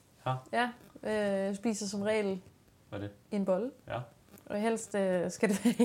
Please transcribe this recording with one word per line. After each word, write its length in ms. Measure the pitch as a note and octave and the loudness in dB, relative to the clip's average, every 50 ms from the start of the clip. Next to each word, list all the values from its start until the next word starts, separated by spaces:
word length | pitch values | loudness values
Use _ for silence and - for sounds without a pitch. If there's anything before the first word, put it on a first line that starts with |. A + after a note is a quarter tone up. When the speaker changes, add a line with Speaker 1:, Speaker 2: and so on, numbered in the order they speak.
| _ _ _ - - | _ _ _ -8 -4
Speaker 1:
Ja. 80 | B2+ C3 B2+ - - - | -4 -4 -4 -6 -4 -2
Speaker 2:
Ja, 180 | A3+ A#3+ A#3+ A#3 - - - - - - | -2 -2 -2 -4 -10 -18 -20 -20 -10 -6
øh, 440 | G#3+ G#3+ G#3+ G#3 G3+ G3 F#3+ G3 | -4 -2 0 0 0 0 0 0
jeg 100 | G3 G3+ | -2 -4
spiser 300 | G3 - A#3+ G#3+ G3+ G#3+ | -2 -2 -2 -2 -2 -4
som 160 | G3 G3+ G3+ G3 | -6 -4 -2 0
regel 380 | G#3+ G#3+ A3 G#3 G3 F#3+ F#3 - - - _ _ - - _ _ - | 0 0 2 0 0 -2 -4 -8 -14 -20 _ _ -20 -20 _ _ -12
Speaker 1:
Hvad 100 | - G#2 | -10 -8
er 40 | G2+ | -8
det? 80 | G2+ - - _ _ | -8 -10 -14 _ _
Speaker 2:
en 140 | - G#2 G2 | -4 -2 0
bolle. 260 | G3 F#3 F3+ A3 C4 - - - - | 2 0 0 0 -4 -6 -12 -10 -8
Speaker 1:
Ja. 100 | - A#2 B2+ - - - - - - - - | -6 -6 -8 -10 -16 -20 -20 -20 -20 -20 -10
Speaker 2:
Og 100 | - - G#3 | -6 -4 -2
helst, 340 | G#3+ A3+ A3+ G#3+ G#3+ - - | 0 0 0 -2 -4 -4 -2
øh, 360 | G#3 G3 F#3+ F3+ F3+ E3+ F3+ | 0 0 2 2 0 0 -2
skal 180 | - - - G#3 | 0 2 4 4
det 160 | G3+ G3 - | 4 6 4
<laughs> 0 | |
være 100 | A#3+ - - A#3+ | 4 6 6 4